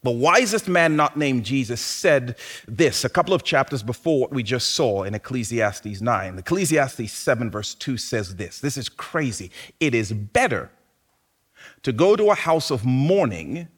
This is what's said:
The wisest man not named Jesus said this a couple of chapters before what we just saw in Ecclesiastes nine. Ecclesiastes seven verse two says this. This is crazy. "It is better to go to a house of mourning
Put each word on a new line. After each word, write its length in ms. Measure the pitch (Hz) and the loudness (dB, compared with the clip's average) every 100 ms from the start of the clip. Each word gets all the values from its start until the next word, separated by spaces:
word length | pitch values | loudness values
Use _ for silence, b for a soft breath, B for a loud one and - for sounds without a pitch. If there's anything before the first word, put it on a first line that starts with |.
The 60 | 131 | 0
wisest 560 | 120 143 196 247 214 - | 2 6 6 4 -2 2
man 300 | 180 165 151 | 4 4 4
not 200 | 151 147 | 2 2
named 280 | 147 127 | 0 0
Jesus 360 | 101 135 117 117 | 0 -2 -2 -6
said 560 | - - 185 143 123 120 B B B | -6 0 2 2 0 -10 B B B
this 380 | 113 156 - | 2 2 2
a 40 | 127 | 0
couple 260 | - 175 | 0 2
of 100 | 185 | 0
chapters 400 | - 143 135 135 | 2 0 0 -4
before 340 | 107 117 165 147 | -6 -4 0 0
what 140 | 123 | 0
we 100 | 139 | -2
just 320 | 107 123 - | -2 -2 -2
saw 300 | - 135 98 | 0 0 0
in 100 | 95 | -2
Ecclesiastes 840 | 107 - 127 110 117 104 101 107 101 | -6 -6 -6 -4 0 -2 -2 -12 -6
nine. 360 | 113 107 95 92 | -2 -2 -2 -10
Ecclesiastes 760 | - 175 170 151 135 - 110 | -4 -2 2 2 0 -4 -10
seven 400 | - - 120 117 | -6 -2 -2 -2
verse 200 | 104 104 | -6 -8
two 240 | - - 120 | -10 -6 -6
says 380 | - 117 95 | -4 -4 -4
this. 240 | 92 90 - | -10 -12 -6
This 180 | 143 139 | -6 -6
is 120 | 120 | -10
crazy. 640 | - - 165 143 104 92 B B _ | -12 -6 -4 -2 -6 -12 B B _
"It 160 | 156 | 0
is 180 | 117 101 | 2 0
better 600 | 104 104 240 247 107 62 _ _ _ _ _ _ _ _ B B B | -4 0 0 2 -2 -6 _ _ _ _ _ _ _ _ B B B
to 80 | - | -4
go 240 | 117 180 208 | 4 6 6
to 140 | 208 | 4
a 40 | |
house 340 | 190 165 160 - | 4 2 0 0
of 160 | 131 | -2
mourning 840 | 120 127 147 196 147 90 73 170 170 | 2 2 4 4 2 -2 -8 -12 -14